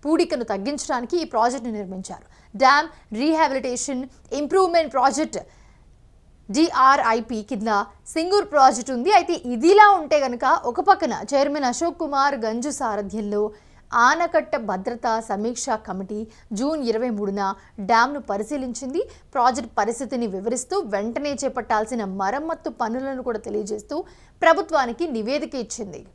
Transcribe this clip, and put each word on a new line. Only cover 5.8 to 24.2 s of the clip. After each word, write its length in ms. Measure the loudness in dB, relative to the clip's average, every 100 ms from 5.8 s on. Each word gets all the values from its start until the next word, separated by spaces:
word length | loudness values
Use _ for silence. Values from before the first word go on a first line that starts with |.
| -20 _ -20 _ _ _ -6
డిఆర్ఐపి 920 | 2 2 6 6 6 4 0 -2 -8
కింద 400 | -6 -4 0 0 0 -10 -8
సింగూర్ 440 | -4 2 0 2
ప్రాజెక్ట్ 400 | 2 2 0 -4
ఉంది. 220 | -4 2
అయితే 200 | 2 2
ఇదిలా 580 | -4 -4 0 6 8 8
ఉంటే 280 | 8 4 0
గనుక 440 | 0 0 2 2
ఒక 160 | 0 -2
పక్కన 400 | 4 4 4 -4 -2
చైర్మన్ 300 | 0 2 0
అశోక్ 340 | -2 -2 -4 -4
కుమార్ 360 | -4 2 2
గంజు 360 | 0 -4 -4 -4
సారథ్యంలో 800 | -4 -4 -4 -6 -6 -4 -2 -2 -6 -20 -20 _
ఆనకట్ట 600 | 4 4 4 2 2 0 -4
భద్రతా 640 | -4 -4 -6 -4 -2 -2
సమీక్షా 560 | -2 -4 -4 -4 -4 -4
కమిటీ 500 | -4 -10 -8 -8 -10 -16 -10
జూన్ 320 | -4 -2 -2
ఇరవై 260 | 0 0 0
మూడున 440 | -2 -2 -2 -2 -4 -12 -12
డ్యామ్ను 400 | 2 4 4 0
పరిశీలించింది. 880 | -4 -4 -4 -6 -6 -8 -6 -4 -6 -8 -8
ప్రాజెక్ట్ 380 | 2 4 2 -4 -2
పరిస్థితిని 480 | -2 -2 -6 -4 -4
వివరిస్తూ 520 | -4 -4 -4 -2 -4
వెంటనే 540 | -2 -4 -2 -4 -4 -4
చేపట్టాల్సిన 600 | -4 -4 -2 -2 0 -4
మరమ్మత్తు 680 | -4 -4 -2 -2 -4 -6 -8
పనులను 520 | -6 -4 -4 -6 -6
కూడా 160 | -6 -6
తెలియజేస్తూ 640 | -6 -6 -6 -8 -6 -8 -8 -14